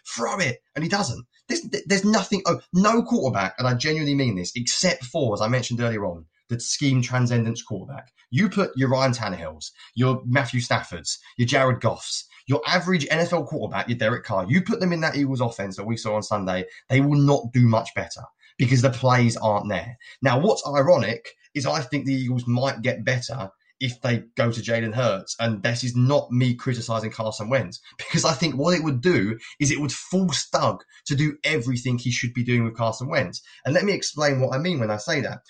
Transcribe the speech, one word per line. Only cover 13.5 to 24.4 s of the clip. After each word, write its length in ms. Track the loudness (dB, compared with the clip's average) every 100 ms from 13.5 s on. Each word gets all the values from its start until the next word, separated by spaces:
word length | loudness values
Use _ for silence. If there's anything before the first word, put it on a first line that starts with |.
| -6 -4 -4 -4
your 80 | 0
Derek 260 | 0 0
Carr, 220 | -2 -2 2
you 140 | 2
put 180 | 2 0
them 140 | 0
in 80 | 0
that 140 | 0 0
Eagles 260 | 0 0
offense 360 | -2 -4 -8 -8
that 80 | -6
we 120 | -4
saw 180 | -2 -2
on 60 |
Sunday, 420 | -2 -2 0 -2 -4 -12 _
they 120 | 2
will 160 | 4 4
not 320 | 4 4 2
do 140 | 4 6
much 220 | 4 0 -6
better 260 | -8 -12 -18 _ _ -2
because 240 | 2 4
the 60 | 4
plays 440 | 2 2 4 4 2
aren't 320 | 0 0 -2
there. 280 | -4 -6 -14 -20 -2
Now, 180 | 2 4
what's 240 | 2 2 0
ironic 640 | 2 6 6 4 -4 -10 -20 _ -4
is 100 | -2
I 160 | -2
think 240 | -2 -4 0
the 80 |
Eagles 320 | -2 0 -2 0
might 360 | 0 0 0
get 200 | -2 -2 -2
better 440 | -2 -4 -8 -10 -12 _ _
if 180 | -8 -4
they 220 | -2 -2 -4
go 120 | -2